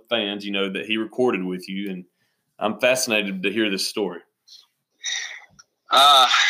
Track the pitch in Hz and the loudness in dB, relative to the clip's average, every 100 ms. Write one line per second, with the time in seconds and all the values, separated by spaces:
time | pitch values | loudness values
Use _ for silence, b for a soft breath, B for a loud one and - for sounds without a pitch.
0 | - 117 101 101 101 98 98 95 - 110 | -4 -4 -2 -6 -6 -4 -4 -4 -4 -4
1 | 110 - 123 107 92 90 - 95 101 92 | -4 -2 0 0 -4 -8 -8 -8 -8 -8
2 | - _ _ _ _ - 104 107 123 127 | -14 _ _ _ _ -6 -6 0 0 2
3 | 120 107 98 95 98 110 107 98 - 113 | 0 -2 -2 -4 -2 0 -2 -2 -4 -4
4 | 95 85 - _ _ - _ _ _ _ | -6 -8 -18 _ _ -20 _ _ _ _
5 | B B B B B _ _ _ - 123 | B B B B B _ _ _ 0 6
6 | 143 135 123 B | 8 8 6 B